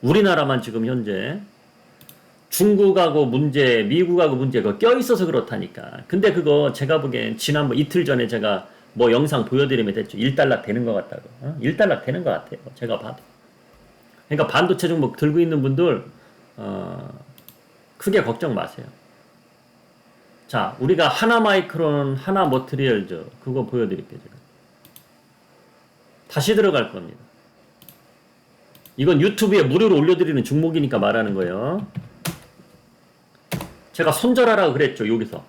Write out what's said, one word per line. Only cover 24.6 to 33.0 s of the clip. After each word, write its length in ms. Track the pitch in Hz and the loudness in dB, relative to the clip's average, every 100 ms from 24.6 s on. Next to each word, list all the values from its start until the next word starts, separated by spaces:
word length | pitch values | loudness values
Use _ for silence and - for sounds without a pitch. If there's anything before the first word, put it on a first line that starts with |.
| _ _ - - _ _ _ _ _ _ _ _ _ _ _ _ _ | _ _ -20 -20 _ _ _ _ _ _ _ _ _ _ _ _ _
다시 260 | - 147 | -4 0
들어갈 380 | 214 208 151 110 | 2 4 2 -2
겁니다. 260 | - 85 - - _ _ _ _ _ - - _ _ _ _ _ _ _ - - - | -8 -16 -20 -20 _ _ _ _ _ -20 -20 _ _ _ _ _ _ _ -20 -20 -2
이건 240 | 143 160 | 2 4
유튜브에 420 | 180 208 214 196 | 2 2 2 4
무료로 340 | 139 160 220 170 | 4 4 4 4
올려드리는 460 | 156 175 170 143 | 4 2 2 0
종목이니까 540 | 113 143 165 160 139 123 | 0 0 0 0 0 0
말하는 360 | 101 110 110 | 2 2 0
거예요. 520 | 98 90 92 123 185 202 - - - - - - _ - _ _ _ | -2 -2 -4 -4 -4 -6 -12 -16 -12 -12 -12 -18 _ -20 _ _ _